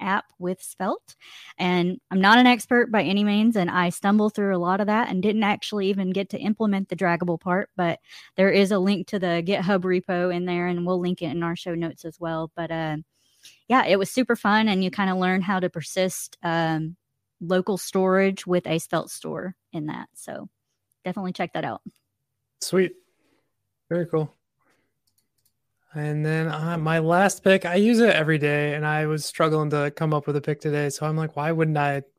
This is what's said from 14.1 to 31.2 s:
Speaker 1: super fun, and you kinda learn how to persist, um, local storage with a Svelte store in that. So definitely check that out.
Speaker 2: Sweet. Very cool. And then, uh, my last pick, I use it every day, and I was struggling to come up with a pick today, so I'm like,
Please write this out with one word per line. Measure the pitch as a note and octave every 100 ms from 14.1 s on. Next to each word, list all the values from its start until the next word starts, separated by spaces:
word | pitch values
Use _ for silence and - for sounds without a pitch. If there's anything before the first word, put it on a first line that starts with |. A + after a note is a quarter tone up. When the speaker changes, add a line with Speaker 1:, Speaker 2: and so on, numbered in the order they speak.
Speaker 1:
super | - B3+ A#3
fun, | G#3 G#3+ A3
and | F#3+
you | F#3
kinda | - F#3+
learn | F#3 F#3 F#3
how | F#3 F#3
to | F3+
persist, | E3 C#3+ F#3+ F#3 - - -
um, | F3 E3 E3 D#3+ D#3+ F3 _ _ _ -
local | E3+ F#3 F#3 F#3+
storage | - F#3+ F#3 F#3 G3 F#3+ -
with | F3+ E3+
a | E3
Svelte | - E3 -
store | - D#3 D#3 F#3 - _
in | E3 D3+
that. | C#3+ -
So | - - - - _ _ _ _ _
definitely | F#3 F3+ F#3
check | F3+ E3+
that | E3
out. | D3+ G#2 - _ _ _ _ _ _ -
Speaker 2:
Sweet. | - F3+ F3 - _ _ _ _ _ _ _ _ -
Very | E3+ E3
cool. | D#3+ D3+ _ _ _ _ _ _ _ _ _ _ _ _ _ _ _ _
And | D#3 D3+ D3+
then, | D3+ D#3+ D#3+
uh, | D#3 E3 E3+
my | D#3 E3
last | D#3+ F3 G3 -
pick, | F#3+ F#3+ F3+
I |
use | F#3 G#3+ A3+
it | A3+
every | D#3 D#3 D#3
day, | D3 D3 D3
and | D3 D3+
I | D3+ D3+
was | D#3 -
struggling | - D#3+ D#3 D3+
to | D3 C#3+
come | D3 D#3+
up | D3+ D3
with | C#3+
a |
pick | D3 D3+
today, | D#3 D3 D3
so | - D3+
I'm |
like, | D#3